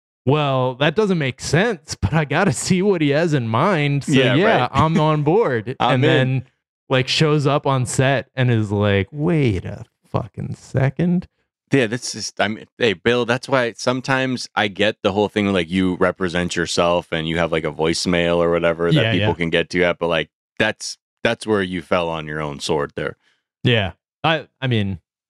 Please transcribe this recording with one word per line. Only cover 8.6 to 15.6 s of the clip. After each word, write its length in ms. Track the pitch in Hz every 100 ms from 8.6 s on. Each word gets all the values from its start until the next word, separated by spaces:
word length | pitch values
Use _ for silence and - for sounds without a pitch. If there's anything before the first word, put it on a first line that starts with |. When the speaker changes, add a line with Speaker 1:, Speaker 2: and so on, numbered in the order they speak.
| 107
Speaker 1:
like, 360 | 104 104 98 95
"Wait 540 | 147 156 165 135 92
a 200 | - 107 - _ _
fucking 480 | - - - -
second." 720 | - - 120 131 - 170 180 - _ _ _ -
Speaker 2:
Yeah, 140 | 139 113
that's 240 | 117 -
just, 300 | 110 98 -
I 80 | 95
mean, 180 | 107 - -
hey, 160 | 113
Bill, 300 | 92 - 123
that's 240 | 117 120 -
why 260 | 131 120 98
sometimes 720 | - 127 127 131 131 123 - -
I 100 | 107
get 300 | 90 101 113
the 80 | 104
whole 160 | 98 101
thing, 240 | 107 101
like, 180 | 98